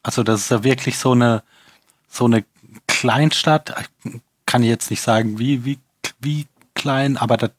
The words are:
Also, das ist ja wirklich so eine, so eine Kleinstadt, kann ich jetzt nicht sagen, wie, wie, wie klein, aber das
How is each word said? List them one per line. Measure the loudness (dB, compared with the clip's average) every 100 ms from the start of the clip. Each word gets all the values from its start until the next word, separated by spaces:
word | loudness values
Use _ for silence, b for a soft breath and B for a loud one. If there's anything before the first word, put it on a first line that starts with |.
Also, | -6 -2
das | 0 0
ist | 0
ja | 0
wirklich | 2 0 -2 -2
so | 2
eine, | 4 4 2 b b b b b b _
so | -2
eine | 2 2 0 _ -20 -18 -6
Kleinstadt, | -2 0 2 2 2 2 0 0 -12 -14 _ -16 -16 _ _ -2
kann | 2
ich | 2
jetzt | 0 -4
nicht | -6
sagen, | 0 0 0 -2
wie, | -2 -2 -4
wie, | -8 _ _ -12 -8
wie | -6 -6 -8 _ _
klein, | -8 -2 0 0 0
aber | 0 0
das | 0